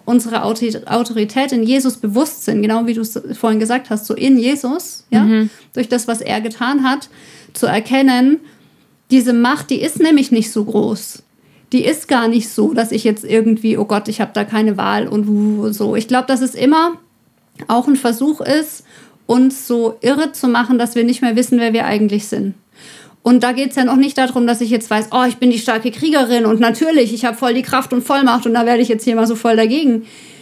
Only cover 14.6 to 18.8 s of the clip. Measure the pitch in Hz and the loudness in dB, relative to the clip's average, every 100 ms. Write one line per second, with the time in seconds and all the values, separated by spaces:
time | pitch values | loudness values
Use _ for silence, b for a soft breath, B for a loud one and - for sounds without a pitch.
14.6 | 214 196 196 208 - 208 208 208 208 208 | 0 0 -2 -2 -2 -2 0 0 0 0
15.6 | 214 208 208 214 220 254 254 262 254 - | -2 -2 -2 -2 0 -2 0 -2 -2 0
16.6 | 262 320 339 330 _ _ _ _ _ - | 2 2 2 -4 _ _ _ _ _ -16
17.6 | - 233 269 269 240 233 277 302 - 302 | -4 -2 2 0 0 -2 -2 -2 -2 -2
18.6 | 302 - | -2 -12